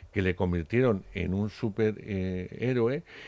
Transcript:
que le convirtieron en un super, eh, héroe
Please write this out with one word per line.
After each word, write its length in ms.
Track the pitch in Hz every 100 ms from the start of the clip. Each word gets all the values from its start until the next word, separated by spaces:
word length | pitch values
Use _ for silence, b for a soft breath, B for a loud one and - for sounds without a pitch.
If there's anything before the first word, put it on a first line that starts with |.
| B
que 80 | 104
le 160 | 92 90
convirtieron 680 | 92 87 80 120 131 98 -
en 180 | 92 87
un 160 | 95 104
super, 460 | - 117 101 110 101
eh, 540 | - 98 92 92 92 -
héroe 420 | 123 123 117 147 B B